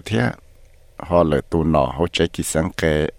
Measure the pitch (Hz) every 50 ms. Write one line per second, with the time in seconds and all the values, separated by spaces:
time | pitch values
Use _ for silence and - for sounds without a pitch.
0 | - - 107 117 120 120 - - - - - - - _ - _ - - _ -
1 | - - 90 87 85 78 73 67 - - 87 85 78 80 78 73 67 62 64 69
2 | 85 87 - - 85 82 - - 78 - - 78 82 92 - - 87 80 76 78
3 | 76 - -